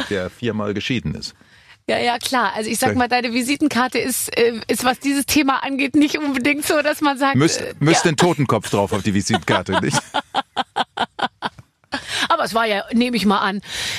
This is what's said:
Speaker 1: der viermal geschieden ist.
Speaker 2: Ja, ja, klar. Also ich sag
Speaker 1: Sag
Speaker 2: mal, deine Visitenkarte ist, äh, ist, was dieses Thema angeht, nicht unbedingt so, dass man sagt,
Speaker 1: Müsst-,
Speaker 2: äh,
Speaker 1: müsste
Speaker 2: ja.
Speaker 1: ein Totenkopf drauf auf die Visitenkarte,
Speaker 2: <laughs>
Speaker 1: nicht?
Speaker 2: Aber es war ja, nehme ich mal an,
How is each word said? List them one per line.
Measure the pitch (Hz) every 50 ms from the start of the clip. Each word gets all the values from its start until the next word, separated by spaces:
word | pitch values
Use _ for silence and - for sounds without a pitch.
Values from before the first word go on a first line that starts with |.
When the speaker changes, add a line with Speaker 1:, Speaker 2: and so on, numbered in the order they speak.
| - -
Speaker 1:
der | 104 95 90 90
viermal | - - - 117 104 107 104 104
geschieden | 101 104 - - 135 110 - - -
ist. | - - - - _ _ _ _ - - - - _ _ -
Speaker 2:
Ja, | 220 226
ja, | 240 240 233 247
klar. | - - 262 247 220 196 -
Also | 214 220 220
ich | 233 -
sag | 262 220
Speaker 1:
Sag | 208
Speaker 2:
mal, | 247 247 233
deine | 247 247 233 247 226
Visitenkarte | 254 240 240 294 - 311 285 - 233 254 254 - 240
ist, | - 262 240 - - - -
äh, | - 233 233 240 220 - -
ist, | 254 - 247
was | 254 254 -
dieses | - 277 285 285 269
Thema | - - 294 302 277 262 -
angeht, | - 269 277 254 277 262 -
nicht | 302 294 294 - 302
unbedingt | 302 285 269 269 240 285 294 294 294
so, | - 349 294
dass | 277 302 302 -
man | 311 285 277 247
sagt, | 285 269 269
Speaker 1:
Müsst-, | 247 294 330 - -
Speaker 2:
äh, | - - - -
Speaker 1:
müsste | 143 151 170 - - 175
Speaker 2:
ja. |
Speaker 1:
ein | 151
Totenkopf | - 180 175 160 - 139 - 123 107 - -
drauf | - 104 101 92
auf | 107 101
die | 90 107 95
Visitenkarte, | 101 92 - 110 - - - 117 98 90 - 92 92
Speaker 2:
<laughs> |
Speaker 1:
nicht? | - 139 - - - - - - - _ - - - _ - - 247 - - - 262 - _ - 233 - _ - - 240 _ _ - - - - - _ _ _ _ _ - - - - - - - -
Speaker 2:
Aber | 339 320 262
es | 175 190
war | 226 233
ja, | 220 208 196 214 -
nehme | 247 233 247 247 240
ich | 220 185
mal | 208 196 214
an, | 214 196 190 202 - - - - - - -